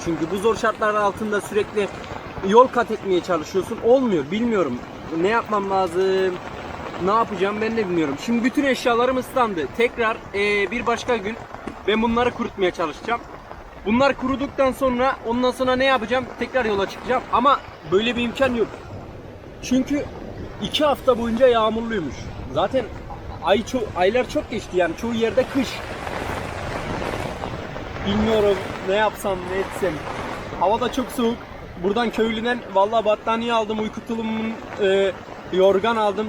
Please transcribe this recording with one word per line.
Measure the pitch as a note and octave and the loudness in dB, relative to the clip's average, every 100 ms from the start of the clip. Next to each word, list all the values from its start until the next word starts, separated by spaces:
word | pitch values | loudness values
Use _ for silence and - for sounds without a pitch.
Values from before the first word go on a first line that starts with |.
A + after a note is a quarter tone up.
| - | -2
çünkü | D#3+ D#3+ | -2 -2
bu | G3 | 0
zor | G#3+ G#3 | 2 2
şartlar | A3+ G#3+ G#3+ G#3 | 0 2 0 2
altında | G3+ F#3+ G#3+ G#3 | 2 0 -2 -2
sürekli | - G#3 G3+ G#3+ F#3+ - - - - - F#3+ | 0 0 0 0 -2 -4 -10 -10 -10 -4 6
yol | G#3+ C4 | 8 8
kat | B3 G#3+ | 4 0
etmeye | A3 G3+ F3+ | -2 0 0
çalışıyorsun. | F3 E3+ D3+ F#3+ F3 A3+ | 2 -2 0 -2 -2 0
Olmuyor, | A#3 C4 B3+ F3+ C#3 | 4 6 6 2 0
bilmiyorum. | G#3 A#3+ G#3+ D3+ A#2+ - - - E3 | 0 0 2 0 -2 -8 -14 -6 0
Ne | F3+ | 2
yapmam | A3+ A3 G#3+ G3 | 2 0 -2 0
lazım, | F#3+ F#3 E3+ F#3+ F#3+ F#3 F3+ - - - - - - F3 | 0 0 2 2 2 0 -2 -8 -10 -10 -10 -10 -4 0
ne | |
yapacağım | A3 A3+ G3+ F#3+ G#3 | 2 2 0 -2 0
ben | A3 A3+ | -2 0
de | G3 | 0
bilmiyorum. | F3 D#3 C#3 - | 0 0 -2 0
Şimdi | A#3 | 2
bütün | B3 - | 2 2
eşyalarım | C#4 B3 B3+ A#3 B3+ C4 | 2 2 2 2 2 0
ıslandı. | A#3+ C4+ A#3 F3+ C#3 - | -2 0 0 0 -4 0
Tekrar, | A#3+ - A3 A3 - | 0 2 -2 -2 -4
e, | G3 G#3 G#3 G3 | -2 0 2 0
bir | A#3 A#3 | -2 0
başka | A#3 - A#3 | 0 0 -2
gün | G3 A3+ - - - - - | -2 -8 -12 -14 -12 -4 0
ben | A3 | 2
bunları | A#3 A3+ A#3+ | 4 4 2
kurutmaya | A#3+ G#3+ - F3+ | 0 -4 0 0
çalışacağım. | - E3 C#3+ - A#3 - - - - - - F#3+ | 0 -2 -4 -4 -4 -6 -16 -16 -16 -16 -8 0
Bunlar | A#3 C#4 | 4 4
kuruduktan | B3+ B3 C4 C#4 - C4+ | 2 -2 -2 -2 2 2
sonra, | B3 C4+ A#3+ C4 B3+ - | 2 0 2 2 0 -2
ondan | A#3+ B3+ | 0 0
sonra | B3 B3+ B3+ | 2 2 4
ne | C4+ | 4
yapacağım? | C4 G#3 B3+ B3 - | 4 2 -2 -2 -6
Tekrar | A#3+ C4 A3 | -2 0 2
yola | G3+ F#3+ | 0 -2
çıkacağım. | - F#3+ B3 - | -4 -2 -2 0
Ama | G3 C4 B3+ - - D3+ | 2 4 4 0 -16 0
böyle | F3+ A3+ A#3+ | 2 2 0
bir | |
imkan | A#3+ G#3+ C4+ | -2 0 0
yok. | A#3+ G3+ - - - - - - - - - | 2 -2 -4 -12 -14 -14 -14 -16 -16 -16 -14
Çünkü | - B3+ C4 C#4+ - - - - - - | 0 0 2 -2 -4 -10 -12 -12 -12 -8
iki | G#3+ - D4+ | -4 2 2
hafta | C4+ - A#3 | 4 4 2
boyunca | A#3 A3+ B3+ | 2 6 6
yağmurluymuş. | A#3 A3 A3 A3+ A3 D3 - - - - | 6 4 2 -2 -2 -2 -6 -10 -10 -4
Zaten | C3+ G3 C4 G#3+ - - - - - | 0 0 0 -2 -6 -12 -12 -12 -4
ay | D#3+ G#3+ | 2 2
ço-, | G#3+ C4 G#3+ E3+ | 2 -2 -2 2
aylar | F#3 A#3+ B3 | 4 4 0
çok | D4 D4 | -2 -2
geçti | A3+ - F3+ | -6 -2 2
yani, | E3+ E3 | 2 0
çoğu | A#3 | -4
yerde | A#3 A3+ G#3 B3+ | 0 2 2 2
kış. | C#4 A#3 - - - - - - - - - - B1 - - - - - - - - - C#3+ - - G3 | 0 -2 -4 -8 -8 -8 -6 -6 -6 -6 -8 -6 -6 -4 -4 -4 -4 -6 -6 -8 -8 -10 -10 -10 -6 -2
Bilmiyorum | G3+ G#3+ A3 G#3 F#3+ F#3+ - F#3 | 0 4 4 4 2 -2 -6 -2
ne | G3 | 2
yapsam, | G#3+ - G#3 F#3+ F3+ | 2 0 -2 -4 -4
ne | F#3+ | -4
etsem. | F#3+ - F#3 D3+ - - - - - - | -4 -2 -2 -2 -6 -8 -8 -8 -10 0
Hava | F3 A3 | 2 2
da | A#3+ | 0
çok | - B3 | -2 -4
soğuk. | - A#3 A#3 - - - - | 0 0 0 -8 -16 -14 -4
Buradan | F3 G#3 A#3 | 0 0 0
köylüden | - A3+ A3 A3+ A#3+ - | 2 0 0 -2 -2 0
vallahi | F#3+ G3+ A3+ G#3 | 2 4 4 2
battaniye | G#3+ - A3+ A#3 | 2 2 0 2
aldım, | A#3 G#3+ G#3+ | 0 0 -2
uyku | G#3+ A3+ - | -4 -6 -6
tulumun, | A3+ A3 A3 A3 A3+ - - | -4 -2 -2 -4 -6 -8 0
e, | G3+ G3 G3 - - - - | 4 4 4 0 -10 -14 -2
yorgan | F3+ F#3+ F#3+ A3 A#3 | 6 6 6 4 2
aldım, | G#3 G3 | 2 0